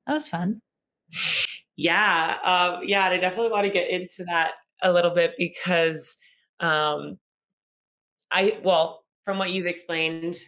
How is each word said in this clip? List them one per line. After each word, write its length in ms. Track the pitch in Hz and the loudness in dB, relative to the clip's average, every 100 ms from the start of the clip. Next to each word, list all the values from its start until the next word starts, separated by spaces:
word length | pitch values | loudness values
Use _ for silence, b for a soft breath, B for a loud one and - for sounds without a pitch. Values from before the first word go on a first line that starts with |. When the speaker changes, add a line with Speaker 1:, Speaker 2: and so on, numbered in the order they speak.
| - | -4
Speaker 1:
that 80 | |
was 140 | 302 - | -4 -4
fun. 320 | 170 180 220 _ _ _ _ _ 160 B B B B _ - | -4 -4 -4 _ _ _ _ _ -8 B B B B _ -4
Speaker 2:
Yeah. 600 | 165 185 208 170 160 - | 0 4 4 2 0 0
Um, 400 | 185 180 180 175 | 2 4 2 0
yeah, 200 | 196 196 185 | 0 2 2
and 80 | |
I 40 | 180 | 2
definitely 320 | 180 214 233 | 0 0 0
want 120 | 208 | 2
to 60 | 202 | 2
get 200 | 190 - | 0 0
into 340 | 180 185 - | -4 -6 -12
that 280 | 175 170 160 - _ - | -2 0 0 -2 _ -2
a 100 | 185 | 2
little 200 | 175 175 | 4 4
bit 220 | 170 165 - | 2 0 0
because, 760 | 175 - 180 170 165 156 - - b b b - | -6 -4 0 2 2 0 -6 -10 b b b -4
um, 580 | 170 151 151 147 147 196 _ _ _ _ _ _ _ _ _ _ - | 0 2 0 -2 -8 -14 _ _ _ _ _ _ _ _ _ _ -4
I, 260 | 180 202 214 | 0 0 0
well, 400 | 190 165 160 - _ _ | 2 2 2 -4 _ _
from 140 | - 190 | -6 -4
what 120 | 185 | -2
you've 160 | 185 175 | -2 -4
explained, 680 | 170 - 165 160 165 170 175 | -6 -6 -2 -2 -2 -8 -8